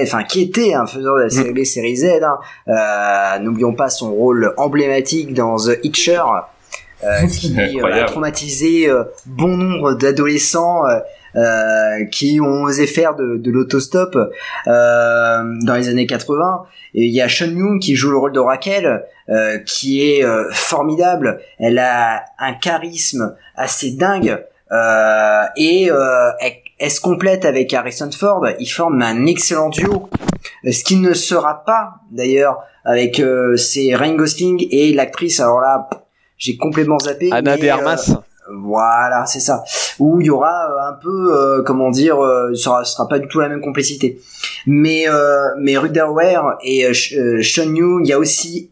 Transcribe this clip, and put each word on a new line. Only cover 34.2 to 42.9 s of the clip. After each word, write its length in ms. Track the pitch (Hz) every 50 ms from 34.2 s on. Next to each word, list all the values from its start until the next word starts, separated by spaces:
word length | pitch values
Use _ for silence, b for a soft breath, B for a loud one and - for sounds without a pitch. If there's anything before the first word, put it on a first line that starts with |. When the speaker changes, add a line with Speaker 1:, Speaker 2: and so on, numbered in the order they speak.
| 156 156 - - 180 180 180 175 180 -
Speaker 1:
et 220 | - 139 147 151 147
l'actrice. 460 | 135 131 - - - 170 170 - -
Alors 200 | 131 117 120 123
là, 280 | 131 135 135 131 - - - - _ _ _ _ _ _ _ -
j'ai 180 | - 127 117
complètement 420 | - - 156 151 156 156 147 151 143
zappé. 300 | 143 147 143 - 175 180
Speaker 2:
Anna 240 | 113 120 127 135 143
Speaker 1:
mais, 60 | 147
Speaker 2:
de 60 | 147 147
Armas. 420 | 139 131 139 151 165 160 - -
Speaker 1:
euh, 40 | - - - _ _ _ - 101 101 98
voilà, 680 | 101 104 104 110 113 113 117 120 123 123 123 120 131
c'est 140 | 131 - 135
ça. 240 | - - 135 113 B B B B B B B -
Où 220 | 139 151 165 175
il 60 | 160
y 40 | 156
aura, 400 | 143 127 139 160 175 175 165 151
euh, 200 | 143 139 139 143
un 20 | 143 139
peu, 340 | 147 175 190 190 185 180 156
euh, 260 | 139 139 135 135 135 127
comment 260 | 135 127 131 131 131
dire, 280 | 123 131 147 160 156 139 139
euh, 260 | 131 127 123 123 123 120
ce 80 | 120
sera, 220 | - 135 123 123 123
ce 100 | -